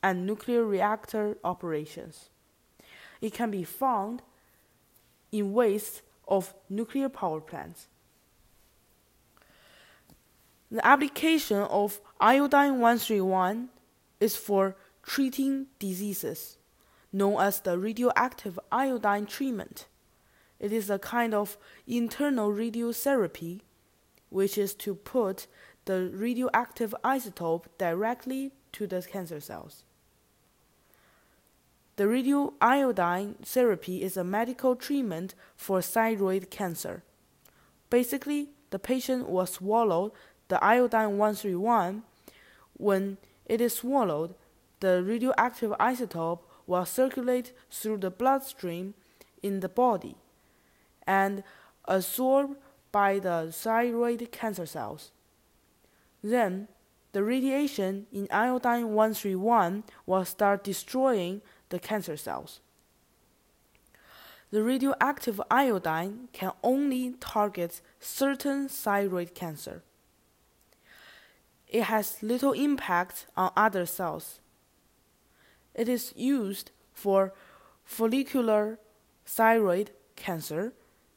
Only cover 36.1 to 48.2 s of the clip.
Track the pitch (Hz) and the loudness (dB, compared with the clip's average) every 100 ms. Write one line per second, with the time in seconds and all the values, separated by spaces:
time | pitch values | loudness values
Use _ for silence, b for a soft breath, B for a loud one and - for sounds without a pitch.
36.1 | 214 196 190 185 - 190 165 - 90 - | 2 0 0 -4 -6 -6 -6 -10 -12 -16
37.1 | _ _ _ _ b b b - 240 247 | _ _ _ _ b b b 0 0 2
38.1 | 277 285 294 285 - _ 190 - 262 254 | -2 -4 -4 -6 -12 _ -8 -2 -2 0
39.1 | 254 - 185 180 - 185 220 226 170 208 | -2 0 -2 -2 -4 0 2 4 2 0
40.1 | - B B - 185 196 240 247 226 220 | -6 B B -4 2 4 6 4 2 0
41.1 | 202 214 208 208 180 214 233 180 208 226 | 2 2 0 -2 -2 2 2 2 -4 -12
42.1 | B B B B B B - 202 190 196 | B B B B B B -4 2 2 0
43.1 | 196 - b b 220 240 - 240 277 208 | -6 -16 b b 0 0 -2 0 2 2
44.1 | 151 165 185 b b b - 190 180 185 | 0 -4 -10 b b b -2 2 2 2
45.1 | 226 254 - 247 240 220 208 226 254 226 | 0 0 2 0 0 -2 2 2 2 -4
46.1 | 165 165 175 - b b 180 180 - 262 | -4 -4 -4 -8 b b -2 0 0 0
47.1 | 262 247 247 240 - b - 214 214 185 | 0 0 0 -2 -14 b -8 -4 -4 -4
48.1 | 185 | 0